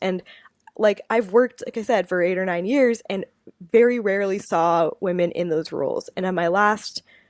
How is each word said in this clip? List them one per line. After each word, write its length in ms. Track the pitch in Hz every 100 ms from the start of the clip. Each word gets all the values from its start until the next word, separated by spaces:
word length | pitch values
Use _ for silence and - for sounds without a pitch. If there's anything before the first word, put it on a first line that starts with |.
And, 200 | 190 185 - - - _ - -
like, 240 | 214 196 -
I've 240 | 226 190
worked, 300 | 220 247 - -
like 100 | 233
I 40 |
said, 260 | 214 214 180
for 140 | 180
eight 140 | 175 185
or 60 | 190
nine 180 | 175 190
years 360 | 277 247 220 -
and 160 | 196 - _ - _ 170
very 300 | 226 240 240
rarely 380 | 202 196 196 196
saw 520 | - 170 170 170 160 -
women 300 | 185 175 175
in 160 | - 175
those 220 | 156 156
roles. 360 | - - - - -
And 80 | 185
at 60 |
my 140 | 180 170
last 540 | 190 208 214 - - - _